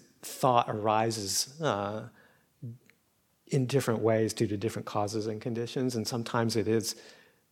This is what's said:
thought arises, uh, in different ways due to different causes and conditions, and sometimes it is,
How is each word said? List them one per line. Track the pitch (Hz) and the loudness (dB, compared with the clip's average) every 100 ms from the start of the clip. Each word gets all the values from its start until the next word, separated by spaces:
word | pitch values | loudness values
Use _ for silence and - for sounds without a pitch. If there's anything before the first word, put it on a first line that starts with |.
| - _ | -16 _
thought | - - 139 120 123 | -16 0 4 4 2
arises, | 113 107 107 113 110 98 92 - 147 | -2 2 2 2 -2 -2 -2 -4 -4
uh, | 151 101 101 110 117 - - _ _ _ 123 117 _ _ _ _ _ _ - | -2 -2 -2 -6 -10 -18 -20 _ _ _ -14 -14 _ _ _ _ _ _ -2
in | 147 123 | 0 2
different | 135 123 110 | 2 2 2
ways | 107 110 110 | 4 4 2
due | - 110 | 0 0
to | 104 | 0
different | 113 104 - | -2 -4 -4
causes | 107 104 110 107 | -2 -2 -2 -4
and | 107 | -4
conditions, | 127 117 117 143 127 | -4 -4 -4 -2 0
and | 120 107 | 0 -2
sometimes | 120 113 120 117 113 | -4 0 2 2 2
it | 104 | 2
is, | 113 - - - - _ _ _ | 2 0 -8 -16 -20 _ _ _